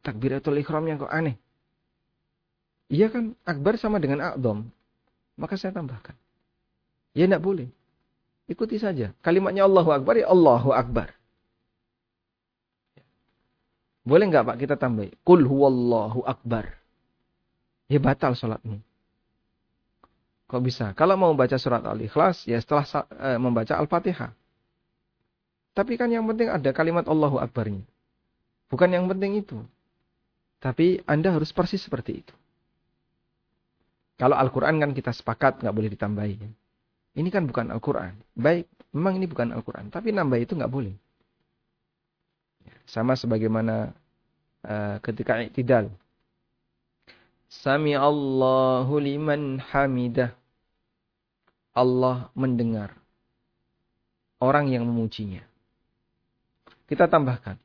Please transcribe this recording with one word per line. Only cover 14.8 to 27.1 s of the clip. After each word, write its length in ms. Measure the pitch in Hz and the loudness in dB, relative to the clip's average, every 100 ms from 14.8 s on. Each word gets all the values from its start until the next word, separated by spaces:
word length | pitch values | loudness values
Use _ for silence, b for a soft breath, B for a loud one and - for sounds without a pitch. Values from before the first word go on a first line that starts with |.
| 127 110 98 - | 0 -2 -6 -6
"Qul 220 | - 180 | 6 8
huwallahu 800 | 131 139 139 127 120 113 107 120 | 8 6 4 4 2 0 0 -4
akbar"? 520 | 120 127 117 113 - - _ _ _ _ _ _ _ _ _ _ - | -6 -6 -4 -6 -6 -16 _ _ _ _ _ _ _ _ _ _ -2
Ya, 100 | 139 | 0
batal 320 | 135 135 139 | 2 0 0
salatmu. 480 | 120 113 110 110 104 - _ _ _ _ _ _ _ _ _ _ _ _ _ _ _ _ | -2 -4 -6 -8 -12 -14 _ _ _ _ _ _ _ _ _ _ _ _ _ _ _ _
Kok 120 | 127 127 | -2 -2
bisa? 240 | - 107 95 | -2 -6 0
Kalau 160 | 170 | 2
mau 160 | 190 175 | 4 4
baca 240 | 143 127 131 | 4 2 2
surat 160 | 135 117 107 | 0 -2 -2
Al-Ikhlas, 560 | 110 110 147 185 170 | -6 -4 2 2 0
ya 160 | - 117 | -4 -4
setelah 240 | - 147 | 0 -2
sa-, 240 | 139 151 - | 0 -6 -8
eh, 240 | - 135 120 | -8 -4 0
membaca 320 | 123 117 113 151 | 0 0 0 -2
Al-Fatihah. 560 | 147 170 190 - 117 - _ _ _ _ _ _ _ _ _ _ _ _ _ | 0 -2 -2 -6 -10 -14 _ _ _ _ _ _ _ _ _ _ _ _ _
Tapi 240 | - 233 | -4 -2
kan 160 | 233 240 | -2 0
yang 160 | 233 220 | 0 -2
penting 240 | 220 226 | -2 0
ada 240 | 160 135 | 0 -2
kalimat 320 | 131 160 170 | 0 0 0
Allahu 320 | 160 | 0